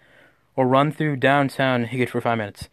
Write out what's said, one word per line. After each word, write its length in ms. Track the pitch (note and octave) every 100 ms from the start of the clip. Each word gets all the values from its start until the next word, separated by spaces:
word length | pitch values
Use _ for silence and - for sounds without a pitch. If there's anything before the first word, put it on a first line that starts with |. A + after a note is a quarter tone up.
| _ _ _ _ _ -
or 100 | C3
run 240 | C3 D3
through 240 | D3 D#3 C#3+
downtown 680 | C3 C#3+ C#3 - C3+ B2+
naked 280 | A#2 B2+ A#2+
for 100 | B2
five 180 | A#2+ A#2
minutes? 300 | G#2 - -